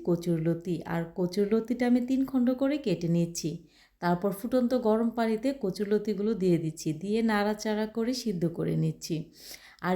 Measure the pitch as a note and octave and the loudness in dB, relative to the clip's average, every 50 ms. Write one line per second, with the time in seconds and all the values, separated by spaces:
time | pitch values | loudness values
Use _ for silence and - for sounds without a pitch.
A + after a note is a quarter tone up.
0 | - F3+ E3+ E3+ E3+ F3 E3+ D#3+ D#3+ E3+ E3 E3 - F#3 E3+ - - - E3 E3+ | 0 0 0 0 2 0 0 2 2 0 0 0 -2 -4 -4 -4 -4 -4 -4 -4
1 | E3+ E3+ - - F3+ F3 - G#3 G3+ G3+ A3 A3+ A3 - B3 A#3+ B3+ B3 B3 B3+ | -4 -4 -4 -2 -2 -2 0 0 2 2 2 2 2 0 -2 0 2 4 4 2
2 | A#3+ B3 C4+ C4 C4+ C4 - C4 A#3+ A#3+ B3+ B3+ C4+ C4+ D4 D4 C#4+ G#3+ E3+ E3 | 2 2 0 0 0 0 0 2 2 2 2 2 2 0 0 0 0 0 0 0
3 | F3 E3 E3+ E3+ E3+ E3+ E3+ - - D#3 - E3 - - _ _ - _ _ _ | 0 2 2 2 2 0 -2 -4 -4 -4 -6 -6 -10 -16 _ _ -20 _ _ _
4 | - F3 F3 F3 G3+ G3+ G3 - - A3+ C4 B3+ B3 A#3+ C4 B3 G#3+ G#3+ G#3+ A3 | 0 0 0 2 0 -2 -2 -4 -4 -2 0 2 2 2 2 2 2 2 2 2
5 | A#3 A#3 A3+ A#3+ A3+ A3 A3 G#3+ A3 C4+ C#4 C4+ - F#3+ F#3 - G#3 G3+ G#3+ G#3 | 2 0 0 0 0 0 0 0 0 -2 -2 -2 -2 -4 -4 -4 -2 0 0 0
6 | G#3 A3+ G#3 F#3 G3+ A3 A3+ F3+ F#3 F#3 E3+ D#3 D3 D#3 D#3+ - - D#3+ D3+ D3+ | 0 0 -2 -2 0 -2 0 2 2 4 4 4 2 -2 -6 -4 -4 -4 -4 -4
7 | F#3 G3+ G#3 A3+ A3+ A3 G#3+ G#3 G3+ G#3 G#3+ G#3 - A3 G#3+ G#3 G#3+ G#3+ G#3+ A3+ | -2 -2 0 2 2 2 2 2 2 0 0 -2 -2 -2 -2 0 -2 -2 -2 -2
8 | A3+ A#3 C4 B3 - A3 F#3 E3+ F3 E3 E3 D#3+ D#3+ E3 E3 D#3+ D#3+ D#3+ D#3 - | -2 -2 -2 -2 -2 -4 -2 0 -2 -2 -2 -2 -2 0 0 0 0 0 -2 -4
9 | - - E3+ D3+ D#3+ - - - - - - - - - - - - F3+ F#3 | -6 -6 -6 -6 -6 -8 -14 -20 -20 -18 -18 -20 -20 -20 -16 -8 -2 0 0